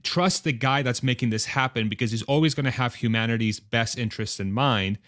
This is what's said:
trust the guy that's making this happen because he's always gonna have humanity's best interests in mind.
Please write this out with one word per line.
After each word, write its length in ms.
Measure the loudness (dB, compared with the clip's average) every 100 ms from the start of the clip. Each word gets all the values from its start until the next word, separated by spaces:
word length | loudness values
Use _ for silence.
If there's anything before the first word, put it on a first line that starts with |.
trust 420 | -4 2 2 2
the 80 | -2
guy 300 | 0 0 2
that's 200 | 0 0
making 280 | 0 0 0
this 140 | 0 -2
happen 420 | 0 0 0 -2
because 220 | 0 -2
he's 120 | -2
always 280 | 0 2 2
gonna 180 | 2 -2
have 260 | 0 -2 -2
humanity's 640 | 0 0 0 0 0 -2
best 360 | -2 -2 0 -2
interests 440 | -4 -4 -6 -6
in 120 | -4
mind. 460 | 2 2 4 2 -2